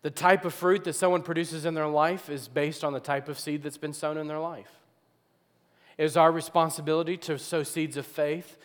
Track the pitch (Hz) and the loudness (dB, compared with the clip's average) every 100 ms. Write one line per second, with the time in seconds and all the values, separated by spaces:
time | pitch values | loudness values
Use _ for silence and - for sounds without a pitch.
0 | 151 - 180 190 185 - 180 196 180 151 | -8 2 6 6 4 0 2 2 0 0
1 | 185 180 165 165 170 160 160 160 151 151 | 2 2 0 -4 -2 -4 -4 -2 0 4
2 | 156 185 - 143 117 131 147 156 151 135 | 2 0 -6 -10 -4 -2 -2 -2 -4 -4
3 | - 139 139 143 - 147 147 - 151 147 | -2 -4 -4 -10 -6 -6 -6 -8 -10 -6
4 | 151 156 151 151 165 147 101 _ _ _ | -4 -4 -6 -6 -6 -10 -18 _ _ _
5 | _ _ _ _ _ _ _ _ _ - | _ _ _ _ _ _ _ _ _ -2
6 | 156 170 160 165 156 180 160 156 151 160 | 2 6 6 6 0 2 2 0 0 0
7 | 165 180 - 143 - 165 143 165 156 143 | 0 -6 -6 -6 -2 -4 -2 -4 -4 -6
8 | 139 - 147 165 170 - | -8 -2 -2 -2 -8 -20